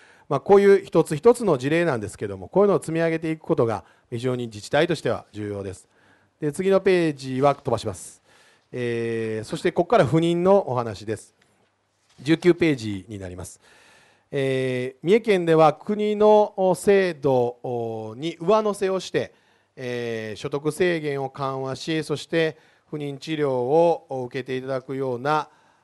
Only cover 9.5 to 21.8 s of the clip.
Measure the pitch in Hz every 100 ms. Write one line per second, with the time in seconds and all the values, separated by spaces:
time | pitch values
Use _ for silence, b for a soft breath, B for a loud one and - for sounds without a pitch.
9.5 | 165 185 - 175 233 143 156 170 170 180
10.5 | 196 147 123 117 95 107 107 - _ _
11.5 | _ _ _ _ _ _ _ 127 160 175
12.5 | 170 165 135 110 98 92 104 95 90 87
13.5 | - b b b b b b b 143 135
14.5 | 131 131 127 127 - 156 226 233 190 165
15.5 | 160 156 147 - 214 208 208 214 214 208
16.5 | - 185 180 - 196 190 156 139 131 120
17.5 | 120 135 123 113 113 110 113 160 156 170
18.5 | 214 214 202 190 190 180 156 110 _ _
19.5 | _ _ - 127 120 120 113 110 101 143
20.5 | 143 151 147 180 170 151 139 135 - 135
21.5 | 135 135 131